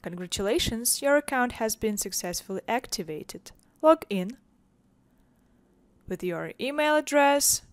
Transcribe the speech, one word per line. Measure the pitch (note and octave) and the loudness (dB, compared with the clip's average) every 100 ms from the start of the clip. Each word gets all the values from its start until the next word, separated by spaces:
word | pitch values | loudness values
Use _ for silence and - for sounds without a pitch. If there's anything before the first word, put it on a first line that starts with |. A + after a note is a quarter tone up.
Congratulations, | - F3 F3+ - G3 B3+ - A3+ A#3+ - | -10 -10 -8 -4 0 0 0 -2 -2 0
your | C#4 C#4+ | 4 4
account | C#4+ C4 B3 | 2 0 0
has | - A3 - | 0 -4 -2
been | A3 G#3 | -4 -2
successfully | G3+ - F3+ F3 - F#3+ - | -4 -6 -6 -8 -6 -8 -2
activated. | A#3 - - E3 D#3 - - - - _ _ | -4 -4 -8 -8 -10 -12 -16 -18 -20 _ _
Log | D#4 D#4+ - | 4 4 2
in | G3+ F#3 B3 _ _ _ _ _ _ _ _ _ _ _ _ _ _ _ _ - | -4 -4 -8 _ _ _ _ _ _ _ _ _ _ _ _ _ _ _ _ -10
with | F3+ | -6
your | F3+ E3 E3 - | -4 -4 -6 -6
email | B3+ D4 D4+ | -4 0 4
address | D4+ D4 C#4+ C#4+ C#4+ C#4 - - | 2 4 4 6 4 2 0 -4